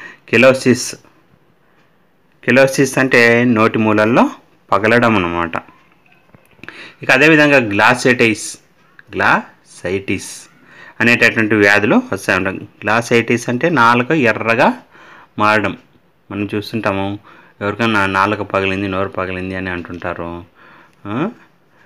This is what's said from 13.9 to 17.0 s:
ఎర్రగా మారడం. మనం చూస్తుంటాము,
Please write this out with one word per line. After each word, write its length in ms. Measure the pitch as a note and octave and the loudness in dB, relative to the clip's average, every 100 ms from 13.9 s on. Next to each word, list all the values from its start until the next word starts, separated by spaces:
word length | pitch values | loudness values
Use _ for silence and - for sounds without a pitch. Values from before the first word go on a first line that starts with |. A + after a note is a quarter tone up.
| A#2+ B2 | 2 0
ఎర్రగా 720 | D#3+ A#2 A2 A2 A#2 E3+ B3 - _ - - - - | 0 0 0 0 2 0 -2 -10 _ -20 -20 -16 -4
మారడం. 380 | G#2+ G#2+ G2+ E2 _ _ _ _ - | 0 0 0 -6 _ _ _ _ -14
మనం 180 | G2+ G#2 | -8 -6
చూస్తుంటాము, 640 | G#2+ G2+ A#2 G#2 G2 | -8 -8 -6 -4 -4